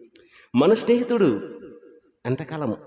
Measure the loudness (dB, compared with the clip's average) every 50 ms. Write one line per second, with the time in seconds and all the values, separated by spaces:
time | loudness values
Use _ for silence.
0 | -20 -20 _ -20 -20 _ _ -20 _ _ 0 2 4 4 4 2 2 2 2 2
1 | 2 0 0 2 2 2 2 0 -6 -12 -16 -18 -18 -20 -20 -20 -20 -20 -20 -20
2 | _ _ _ _ -6 -6 -6 -6 -6 -10 -8 -6 -6 -6 -6 -8 -8